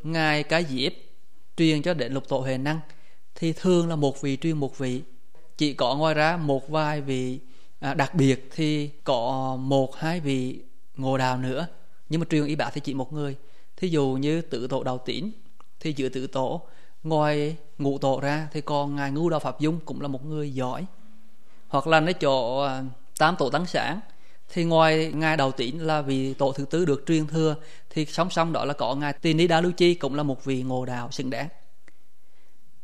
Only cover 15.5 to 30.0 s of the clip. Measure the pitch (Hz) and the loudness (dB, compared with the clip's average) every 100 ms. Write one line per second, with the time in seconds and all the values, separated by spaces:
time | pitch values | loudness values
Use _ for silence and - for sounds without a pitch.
15.5 | - - - 160 143 127 127 135 135 123 | -8 -8 -6 -4 -2 -2 -2 -2 -2 0
16.5 | 165 - - - - 160 156 151 151 147 | -2 -6 -8 -8 -6 0 2 4 2 0
17.5 | 160 - - 139 139 139 135 139 151 156 | -2 -6 -2 0 2 2 2 2 0 -2
18.5 | 151 - 143 143 143 139 143 170 151 135 | -4 -2 0 0 -2 -2 0 2 0 -2
19.5 | - 151 165 151 131 143 131 151 151 147 | 0 0 0 -4 -6 -4 -4 -4 -4 -2
20.5 | 131 127 123 190 - - - - - - | -2 -2 -2 -6 -8 -8 -8 -8 -8 -8
21.5 | - - 139 160 160 160 185 143 131 117 | -8 -2 0 6 6 6 2 2 2 2
22.5 | 131 139 131 131 - - - 156 180 135 | 0 0 -2 -4 -6 -4 4 4 4 2
23.5 | 139 180 135 117 190 - - - - - | 0 0 0 0 -2 -6 -8 -10 -8 -4
24.5 | 180 165 160 160 160 160 147 160 156 135 | 0 4 6 6 6 2 0 2 4 2
25.5 | 131 120 160 160 151 139 135 135 131 135 | 2 -2 -2 0 0 0 0 0 0 0
26.5 | 139 139 165 170 135 - 160 147 160 156 | 0 -2 2 2 2 2 2 2 2 2
27.5 | 147 - - - 160 151 - 180 170 165 | 0 -6 -10 -6 -2 0 0 0 2 0
28.5 | 131 131 143 117 139 147 - 165 156 175 | 0 0 0 -2 0 -2 0 2 4 6
29.5 | 165 175 170 175 170 | 6 4 6 4 4